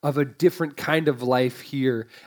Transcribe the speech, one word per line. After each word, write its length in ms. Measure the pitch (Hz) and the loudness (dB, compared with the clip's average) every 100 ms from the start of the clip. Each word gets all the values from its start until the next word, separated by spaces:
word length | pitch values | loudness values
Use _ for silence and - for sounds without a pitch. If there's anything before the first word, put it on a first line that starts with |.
of 160 | 147 143 | -4 -2
a 60 | |
different 540 | 139 - 175 - 160 - | -2 2 2 2 -4 -4
kind 320 | - 160 151 | -2 0 2
of 120 | 123 | 0
life 380 | 123 127 127 - | 0 2 0 -4
here 480 | - 139 131 113 110 - | -8 -2 0 -2 -6 -16